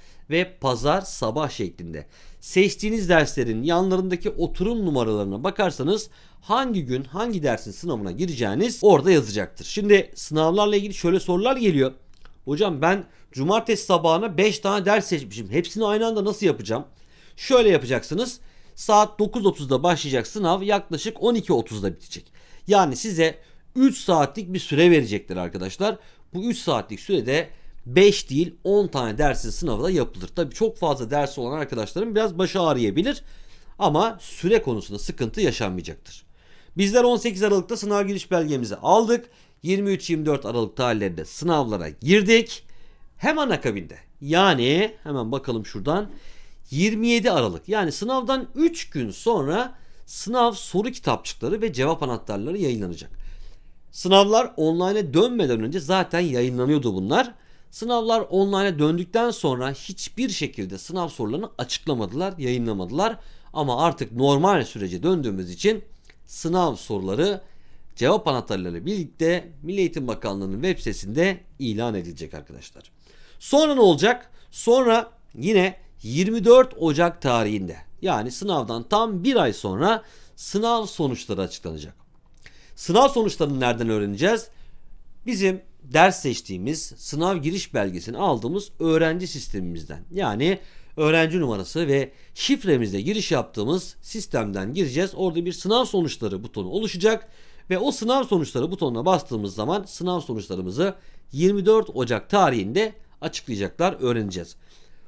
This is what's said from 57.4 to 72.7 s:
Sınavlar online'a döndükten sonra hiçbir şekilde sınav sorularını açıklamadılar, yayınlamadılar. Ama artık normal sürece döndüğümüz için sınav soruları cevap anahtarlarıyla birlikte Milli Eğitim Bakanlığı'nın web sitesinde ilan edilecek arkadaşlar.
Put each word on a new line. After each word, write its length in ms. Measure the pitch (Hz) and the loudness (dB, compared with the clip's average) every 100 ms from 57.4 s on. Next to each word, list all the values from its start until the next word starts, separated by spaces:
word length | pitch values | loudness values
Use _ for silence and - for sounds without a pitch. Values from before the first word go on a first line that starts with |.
| _ - - | _ -20 -20
Sınavlar 540 | - 226 240 226 226 196 | -10 -4 -2 0 0 0
online'a 500 | 190 196 196 196 156 | 0 2 2 0 2
döndükten 520 | 147 170 175 226 240 | 2 2 -2 0 0
sonra 400 | - 156 127 131 | 0 -2 -2 -4
hiçbir 580 | 135 - 185 - - 254 | -6 -12 -12 -10 -4 -4
şekilde 480 | - 143 131 95 95 | -2 -6 -6 -10 -10
sınav 300 | - 180 165 | -8 -6 -6
sorularını 420 | - 107 143 220 - | -4 -6 -4 -8 -8
açıklamadılar, 760 | 123 - - 127 101 123 185 180 | -8 -6 -4 -2 -4 -4 -6 -4
yayınlamadılar. 800 | 127 123 113 101 90 135 214 226 - - - | -4 -2 -2 -4 -4 -2 -2 -2 -14 -20 -12
Ama 320 | 156 143 123 165 | -4 -2 2 0
artık 260 | - 110 | 0 -8
normal 540 | 117 139 143 185 185 110 | 0 2 4 4 2 0
sürece 380 | 113 95 87 | -6 -6 -2
döndüğümüz 480 | 147 185 123 95 90 | 0 0 -2 -4 -8
için 320 | 87 196 - - - - - - | -2 0 0 -6 -20 -20 -20 -18
sınav 500 | - 165 180 170 110 | -8 -2 0 0 -2
soruları 640 | - 104 95 107 185 196 - - - - - - | -6 -6 -4 0 0 -2 -8 -20 -20 -20 -18 -2
cevap 320 | 127 208 - | 2 2 0
anahtarlarıyla 580 | 127 - 98 90 85 143 | -4 -2 -4 -4 -6 -6
birlikte 640 | 208 143 - 160 175 - - | -6 -6 -2 0 0 -4 -14
Milli 160 | 156 196 | -8 -2
Eğitim 280 | 170 165 123 | -2 -2 -6
Bakanlığı'nın 540 | 107 110 98 95 98 | -6 -4 -4 -6 -4
web 160 | 175 180 | -2 -2
sitesinde 640 | - 101 95 123 185 180 - - | -4 -6 -6 0 0 0 -10 -8
ilan 360 | 131 104 120 104 | -4 -2 -2 -4
edilecek 380 | 85 80 78 | -8 -12 -14
arkadaşlar. 580 | 76 73 67 - | -14 -16 -20 -20